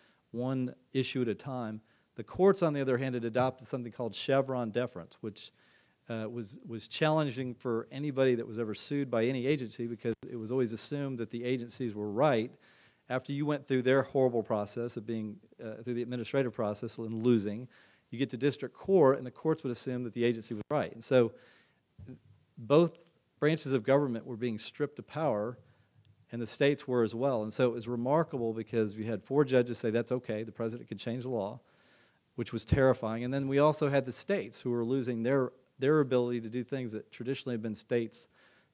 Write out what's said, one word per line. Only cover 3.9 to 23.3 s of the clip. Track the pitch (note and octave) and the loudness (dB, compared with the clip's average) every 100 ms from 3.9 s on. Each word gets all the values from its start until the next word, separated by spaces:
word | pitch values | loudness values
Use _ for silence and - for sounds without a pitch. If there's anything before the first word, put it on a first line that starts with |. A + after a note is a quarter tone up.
called | - A#2 | -8 -6
Chevron | - - C3+ C3 B2+ A#2 | -4 2 2 2 -2 -2
deference, | A#2+ B2 F2+ E2 - | -2 -4 -6 -16 -12
which, | A2 G2+ - _ _ _ _ _ - | -12 -12 -16 _ _ _ _ _ -10
uh, | A2+ A2 | -8 -6
was, | A#2+ G2+ - E3 | -8 -10 -12 -12
was | A#2 - | -10 -8
challenging | - D#3 D#3 D3 A#2+ B2+ | 0 2 4 2 -2 -6
for | A#2 B2+ A2+ A2+ | -4 -2 -2 -2
anybody | C3+ D3 C3 C3 A#2+ | -6 -4 2 4 4
that | A2+ | 0
was | A2 | -4
ever | A2 | -4
sued | G#2 - C#3+ C#3 | -4 -4 -2 0
by | A#2+ | 2
any | A#2 C3+ B2+ | 2 2 0
agency | D3 A2+ - A#2 | 0 -2 -6 -8
because | A2+ A#2+ A2 - | -6 -4 -6 -6
it | A#2+ | -10
was | A2 | -4
always | C3 A#2+ | 0 0
assumed | A2 - C#3+ C#3 B2 | -2 -6 -6 -4 -6
that | A2 | -6
the | A#2 | -6
agencies | B2 C3 A#2 - B2 | -2 -2 -4 -6 -6
were | G#2 G#2 | -4 -4
right | G#2 D3 A#2+ A2+ - _ _ _ _ - | 2 4 4 0 -6 _ _ _ _ -6
after | B2+ - | -6 -4
you | C#3+ | -4
went | D3 D3 C3 | -2 -2 0
through | C3 | 2
their | B2 C3+ | 6 4
horrible | C3 C#3 C3 A#2+ | 4 2 4 2
process | G#2+ G#2+ G2+ - A#2+ A#2 | 0 -2 -2 -4 -6 -6
of | |
being, | G#2+ A2+ G#2+ G2 - - | -6 -6 -6 -10 -18 -16
uh, | A2+ A2+ | -14 -10
through | A#2+ | -4
the | A#2+ | -4
administrative | A#2+ B2 A2 C#3 B2+ | -2 -4 -2 0 0
process | - G#2+ G#2+ A2+ - | 0 -2 -2 -6 -6
and | A2+ A2+ | -6 0
losing. | A#2+ A#2 G2+ G#2 B2+ - _ _ _ | 4 4 4 -6 -10 -20 _ _ _
You | A#2 | -4
get | C3+ | -4
to | A#2 | 0
district | C#3 - B2 | -2 -2 -6
court, | - - G3 C3+ C#3 | -8 2 6 8 6
and | B2+ | 0
the | |
courts | - D#3+ D#3 | -6 -2 -2
would | C3 | -2
assume | A#2+ - B2 | -4 -4 -4
that | B2 | -4
the | A#2+ | 0
agency | A#2 A2+ G#2+ | 2 2 -4
was | A2 - | -8 -4
right. | D3+ F2+ | -2 -2
And | - | -6
so | - B2+ A2+ - - _ _ _ _ - - C3+ - - _ - | 4 6 6 2 -20 _ _ _ _ -20 -20 -20 -20 -20 _ -10
both | A2+ D3 E3+ - - _ _ | 4 6 6 2 -20 _ _